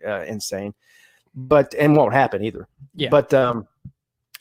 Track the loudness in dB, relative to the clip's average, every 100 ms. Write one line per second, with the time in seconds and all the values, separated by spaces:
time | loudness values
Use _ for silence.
0 | -8 -8 -8 -10 -8 -8 -10 -14 _ _
1 | _ _ _ -14 0 2 2 0 4 4
2 | 4 2 0 -2 -6 -8 -14 _ -20 -10
3 | 0 2 2 2 0 -4 -10 _ -20 -20
4 | _ _ _ -8